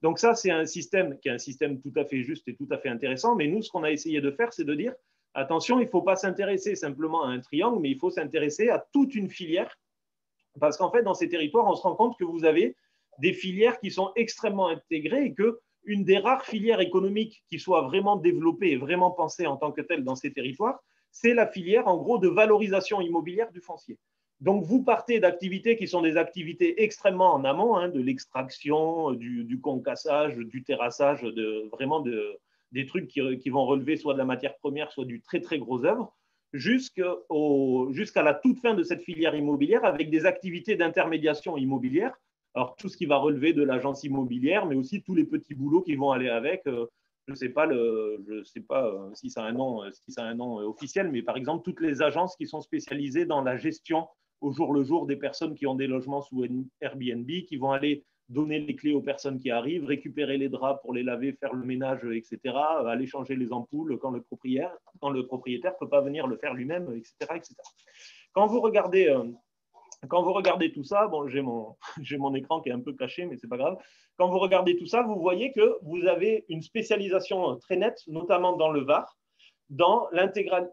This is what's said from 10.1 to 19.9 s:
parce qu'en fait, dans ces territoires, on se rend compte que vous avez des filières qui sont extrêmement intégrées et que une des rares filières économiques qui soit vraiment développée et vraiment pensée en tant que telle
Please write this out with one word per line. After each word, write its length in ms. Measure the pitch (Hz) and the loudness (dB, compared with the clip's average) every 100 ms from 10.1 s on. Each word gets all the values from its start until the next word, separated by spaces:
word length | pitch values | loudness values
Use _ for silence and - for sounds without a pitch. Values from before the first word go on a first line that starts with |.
| _ _ _ _ 143 | _ _ _ _ 0
parce 160 | 151 147 | 0 2
qu'en 160 | 180 | 2
fait, 100 | 240 | 4
dans 120 | 202 | 4
ces 140 | 175 170 | 2 0
territoires, 380 | 170 151 233 208 | 0 2 4 4
on 80 | |
se 80 | 165 | 4
rend 140 | 185 160 | 2 4
compte 200 | 233 - | 2 2
que 60 | |
vous 220 | 175 170 | -4 2
avez 320 | 160 156 240 - _ _ _ - | 4 6 4 0 _ _ _ -2
des 140 | 131 | -2
filières 480 | - 190 185 233 233 | 0 -4 4 4 4
qui 100 | 196 | -4
sont 220 | - 190 | -2 -2
extrêmement 540 | - 226 - 214 196 185 | 0 -2 0 -4 0 0
intégrées 560 | 160 - 160 156 254 | 0 -4 -4 0 0
et 100 | 262 | 0
que 240 | - 220 226 _ _ | 2 0 0 _ _
une 220 | - 208 | -6 -2
des 140 | 185 190 | 4 4
rares 260 | 220 262 | 4 0
filières 340 | - 220 220 214 | 0 -2 2 4
économiques 640 | 180 185 196 208 220 - _ | 4 2 2 0 -4 -6 _
qui 80 | 160 | -12
soit 240 | - 170 | 2 2
vraiment 320 | 127 190 202 | 4 0 2
développée 560 | 208 170 147 165 165 190 | 4 4 4 2 2 2
et 60 | 131 | 2
vraiment 340 | 139 180 180 | 0 4 2
pensée 360 | 180 156 - 165 | 2 -4 0 -2
en 100 | 135 | -2
tant 160 | 147 | -4
que 80 | 151 | -4
telle 240 | - | -4